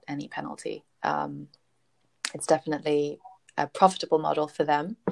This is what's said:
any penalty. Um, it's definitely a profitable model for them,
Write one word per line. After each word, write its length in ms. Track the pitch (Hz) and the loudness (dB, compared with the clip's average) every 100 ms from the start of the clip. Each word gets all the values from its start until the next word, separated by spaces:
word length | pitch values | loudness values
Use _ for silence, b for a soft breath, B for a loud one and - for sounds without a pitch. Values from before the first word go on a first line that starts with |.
| - | -8
any 220 | 143 147 | -8 -8
penalty. 560 | - - - - - - _ | -8 -8 -8 -8 -10 -12 _
Um, 460 | - - 147 143 143 _ _ _ _ _ _ _ - | -2 -2 -2 -8 -14 _ _ _ _ _ _ _ -10
it's 140 | 151 - | -4 2
definitely 720 | 156 160 147 151 147 147 147 - - _ - | 2 2 -4 0 0 0 -4 -14 -20 _ -4
a 100 | 143 | -4
profitable 520 | - 190 185 170 160 | 6 6 6 0 2
model 280 | 156 151 151 | 2 0 0
for 160 | - | 0
them, 320 | 151 147 170 226 - | 0 0 0 -6 -6